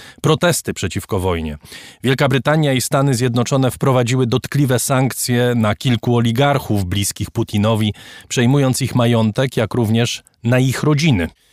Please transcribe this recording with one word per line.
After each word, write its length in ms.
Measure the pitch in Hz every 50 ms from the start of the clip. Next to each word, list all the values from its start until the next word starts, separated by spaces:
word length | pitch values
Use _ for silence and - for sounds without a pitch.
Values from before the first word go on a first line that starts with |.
| - - - -
protesty 520 | - 147 156 - - 175 160 - - - 95
przeciwko 460 | - - 90 - 98 - - 110 95
wojnie. 380 | 90 92 87 85 80 78 73 73 - - - - - - - _ -
Wielka 240 | 120 135 127 147 135
Brytania 460 | 131 135 - 147 151 160 151 143 131
i 80 | 123
Stany 320 | - - - 139 139 143 131
Zjednoczone 580 | 110 127 131 117 127 117 - 143 135 135 123
wprowadziły 560 | - - - 139 127 127 123 113 131 131 131 117
dotkliwe 520 | 127 123 - - - 139 147 127 127 117
sankcje 760 | - - 139 127 135 123 - - - - 123 120 123 123 120
na 200 | 120 110 107 104
kilku 400 | - - 135 120 110 - 123 120 120
oligarchów 680 | 117 117 113 117 139 143 139 127 - - 107 101 95
bliskich 460 | 87 92 101 98 - - - 101 -
Putinowi, 600 | - 117 113 - - 104 101 110 113 107 107 107 98 - - - - - - -
przejmując 540 | - 127 120 120 139 143 135 131 120 -
ich 140 | 135 113 -
majątek, 600 | 123 117 120 120 113 110 110 101 - 131 135 - 131
jak 160 | 113 - -
również 500 | 123 120 104 113 117 120 - - - - _ _ _ -
na 160 | 117 127 127
ich 240 | 131 135 123 - -
rodziny. 440 | 151 156 139 160 165 123 90 82 80 - _ _ _